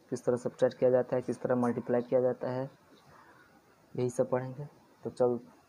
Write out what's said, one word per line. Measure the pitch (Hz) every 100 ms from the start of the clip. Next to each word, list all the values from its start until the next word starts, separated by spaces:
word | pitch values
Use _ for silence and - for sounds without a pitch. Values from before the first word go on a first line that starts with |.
| -
किस | 123 -
तरह | 120
सब्ट्रैक्ट | 120 - 127 -
किया | 127
जाता | 127 123 127
है, |
किस | 123 123
तरह | - 123
मल्टीप्लाई | 120 117 120 120
किया | 120 127
जाता | 127 123 127
है, | 127 135 - _ - - - - - - _ _ _ _ -
यही | 123
सब | 127 127
पढ़ेंगे। | 127 131 127 147 - _ _
तो | 117
चल | - 123 120 - -